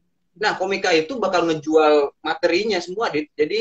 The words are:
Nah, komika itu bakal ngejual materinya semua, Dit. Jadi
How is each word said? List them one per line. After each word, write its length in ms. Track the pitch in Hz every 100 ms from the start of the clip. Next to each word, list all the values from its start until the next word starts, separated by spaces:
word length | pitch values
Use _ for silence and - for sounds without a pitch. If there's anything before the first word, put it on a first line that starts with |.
| _ _ _ 175
Nah, 160 | 208 175
komika 360 | 190 196 190
itu 260 | 165 156 262
bakal 260 | 190 180
ngejual 680 | 170 156 147 156 151 151 139 _
materinya 600 | 156 160 170 170 220 185
semua, 300 | 170 190 220
Dit. 180 | 147 302
Jadi 220 | - 151 220